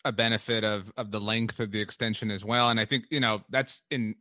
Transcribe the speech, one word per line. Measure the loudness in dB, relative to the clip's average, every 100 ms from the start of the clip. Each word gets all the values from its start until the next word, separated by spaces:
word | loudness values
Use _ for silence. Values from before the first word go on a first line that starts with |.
| -4
a |
benefit | 2 2 2 0 0
of, | 2 0 -4 -8
of | -6
the | -4
length | 0 0 0 -2
of | -4
the | -2
extension | -4 -2 -2 -2 -2
as | -4 0
well. | 4 4
And | 4
I | 2
think, | 0 0
you | 0
know, | 2 0 0
that's | 0 0 -4 -6
in, | -4 -4 0